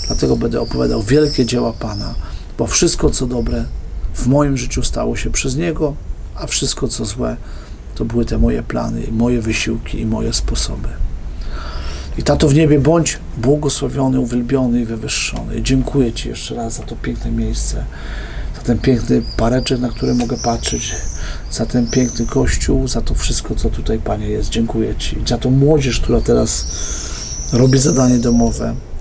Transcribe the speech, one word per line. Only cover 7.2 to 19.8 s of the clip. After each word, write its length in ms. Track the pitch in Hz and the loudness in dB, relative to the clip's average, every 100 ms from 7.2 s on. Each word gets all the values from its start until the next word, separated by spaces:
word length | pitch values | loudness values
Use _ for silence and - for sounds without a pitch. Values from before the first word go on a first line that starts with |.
| 120 120 - - - - - - | -4 -4 -8 -10 -12 -14 -10 -6
to 100 | 117 | -2
były 200 | 120 117 | 0 0
te 120 | 113 | 4
moje 260 | 117 117 | 2 2
plany, 400 | 117 120 117 117 - | -2 -4 -2 -4 -2
moje 300 | 113 120 123 | 0 2 2
wysiłki 580 | 110 110 - 113 - - | 0 -2 -2 -4 -4 -4
i 60 | 113 | -2
moje 280 | 110 113 | -2 0
sposoby. 540 | - - - - - - - - - - - - - - - - - - - | 0 0 0 -2 -2 -4 0 -2 -2 -6 -6 -6 -6 -6 -6 -6 -6 -6 -4
I 60 | |
Tato 240 | 143 143 156 | 0 4 6
w 60 | |
niebie, 260 | 143 156 147 | 6 6 6
bądź 400 | 135 170 156 - - - | 6 4 2 -2 -6 -2
błogosławiony, 840 | 117 147 147 - 131 131 135 131 | 2 2 2 0 0 0 2 2
uwielbiony 600 | 123 120 120 135 127 120 | 0 0 0 2 2 2
i 40 | 113 | 0
wywyższony. 720 | 113 127 - - - - 110 | -4 -4 -2 -2 -4 -4 -2
I 60 | |
dziękuję 500 | 113 135 127 143 120 | 2 2 2 2 2
Ci 160 | 113 113 | 0 -6
jeszcze 260 | 113 - 120 | -6 -6 -6
raz 180 | 113 | -6
za 100 | - | -6
to 120 | - - | -8 -6
piękne 360 | 123 120 120 | -6 -4 -2
miejsce, 540 | 113 110 113 - - - - - - - - - - | -2 0 0 -2 -2 -4 -8 -8 -8 -8 -6 -6 -4
za 60 | |
ten 180 | - 113 | 0 0
piękny 420 | - 123 - 127 113 - | 4 2 4 0 0 0
pareczek, 420 | - 127 139 | 2 2 0
na 100 | 127 | 0